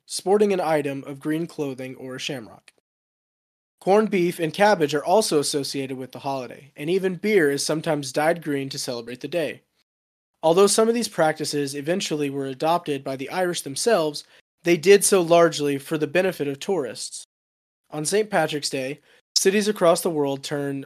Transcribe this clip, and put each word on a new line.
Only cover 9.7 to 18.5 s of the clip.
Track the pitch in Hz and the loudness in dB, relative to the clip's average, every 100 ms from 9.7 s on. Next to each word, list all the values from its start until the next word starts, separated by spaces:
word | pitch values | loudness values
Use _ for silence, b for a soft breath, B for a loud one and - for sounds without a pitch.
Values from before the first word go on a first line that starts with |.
| _ _ _ _ _ _ _ | _ _ _ _ _ _ _
Although | 160 170 202 | 2 4 4
some | 202 226 | 4 2
of | |
these | 233 220 | 2 -2
practices | - 156 156 147 147 143 143 | 0 0 0 -4 -4 -4 -6
eventually | 143 185 202 156 143 | -4 -4 -2 -4 -4
were | 139 135 | -4 -8
adopted | 131 156 170 170 139 | -4 0 0 -2 -6
by | 139 135 | -6 -8
the | 135 | -6
Irish | 175 180 170 | -2 -2 -2
themselves, | - 135 - 208 156 147 - b _ _ | -6 -4 2 2 2 -4 -14 b _ _
they | 170 175 | 0 2
did | 160 202 | 8 6
so | 196 196 | 8 4
largely | 170 170 170 147 147 139 | 6 6 6 4 -2 -2
for | 139 160 | -2 -4
the | 151 | 0
benefit | 160 185 170 143 | 0 0 -2 -6
of | 139 | -6
tourists. | - 190 123 117 - - - _ _ _ _ _ _ | -4 -4 -4 -8 -14 -14 -20 _ _ _ _ _ _
On | 151 151 | -8 -2
Saint | 202 214 | -2 0
Patrick's | 196 156 | 0 0